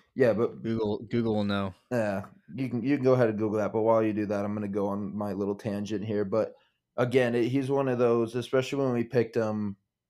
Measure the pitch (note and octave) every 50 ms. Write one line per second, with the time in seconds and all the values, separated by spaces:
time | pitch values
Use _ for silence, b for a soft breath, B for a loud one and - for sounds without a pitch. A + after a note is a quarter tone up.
0 | b b _ - C3 A#2+ G#2 G2 A#2+ - - - - A2+ A2+ A2+ A2 G#2 G#2 -
1 | - G#2 - A#2+ A#2 A2+ G#2+ G#2+ G#2 G2+ G2+ G2+ G2 F#2+ F#2 - _ - B2 A#2+
2 | A2 G#2 G2 G2 G2 - - - _ - - A#2 C3+ B2 A#2 A#2+ G#2+ C3+ C#3+ C#3
3 | B2+ C3 C3 B2+ B2 A2 G#2+ G2+ A2 G#2+ G2+ G#2+ G#2 G2 G2 A2+ G#2+ A2+ A2+ A2+
4 | A2+ A2 G#2 G#2 G#2+ G2+ G#2 G2+ G2+ G#2 G#2 G#2+ G#2 G2+ G2 G#2 G2 G2+ G2 G2+
5 | G#2 F#2+ G2 G#2 G#2 G#2 F#2+ F#2+ G2+ G2 G2+ G2+ - A2+ G2+ G2+ G#2 G2 A2 G2+
6 | A2 A2 G#2+ G#2 G#2 G2 G#2 A2+ G#2 - b b b b b b _ _ _ -
7 | B2 B2 A2+ C3 B2 A#2+ A#2 A#2+ A#2 A#2 B2 C#3 C3+ B2+ C#3 C3+ C#3 C3 B2 A#2+
8 | B2 A#2+ A#2 A#2 A#2 A2+ A#2 B2 A#2 - - C3 B2+ C3 - C#3 C#3 C3 B2 A#2+
9 | A#2 A#2 - B2+ A2+ A2+ - B2 A2+ G#2+ G#2+ G#2+ G#2 G#2 G2 - _ _ _ _
10 | _